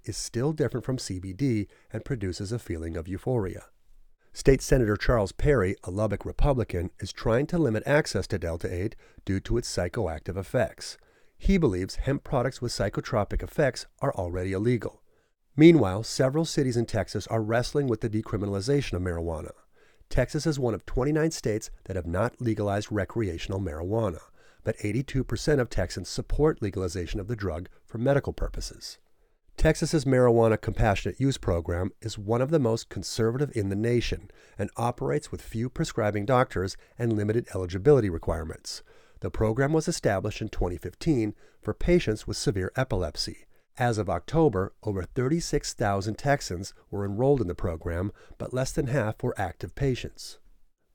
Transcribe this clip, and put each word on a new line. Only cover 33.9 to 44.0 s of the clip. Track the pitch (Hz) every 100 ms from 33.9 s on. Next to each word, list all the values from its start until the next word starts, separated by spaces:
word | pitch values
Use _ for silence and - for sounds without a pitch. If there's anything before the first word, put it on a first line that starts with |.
| 120 - 90 - - - -
and | 98 -
operates | 117 - 135 147 -
with | -
few | - 110 127
prescribing | - 160 - 104 104 101
doctors | 127 123 - 95 - - -
and | 117
limited | 107 104 113 -
eligibility | 98 90 95 107 139 104
requirements. | 82 - 80 80 - - - - - - -
The | 90
program | - 110 113 139
was | 160 165
established | - 120 95 104 -
in | 110
twenty | - 92 87
fifteen | 90 - 170 131 107 - - _
for | -
patients | - - 175 - 107 -
with | 104
severe | 143 98 90 -
epilepsy. | 131 98 78 - - - - _ _ -
As | 123
of | 107